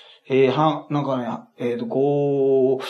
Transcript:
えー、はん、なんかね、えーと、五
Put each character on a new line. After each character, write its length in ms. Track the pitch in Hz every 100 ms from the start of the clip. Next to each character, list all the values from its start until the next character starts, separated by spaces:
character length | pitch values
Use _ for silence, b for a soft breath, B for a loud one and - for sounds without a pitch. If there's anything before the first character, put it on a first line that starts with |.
| B B -
え 200 | 131 135
ー、 20 |
は 360 | 123 156 147 -
ん、 60 |
な 60 | 147
ん 40 |
か 140 | 143 131
ね、 80 | 117 - - -
え 160 | 120
ー 40 | 120
と、 80 | 117
五 960 | 131 139 143 143 139 135 135 131 135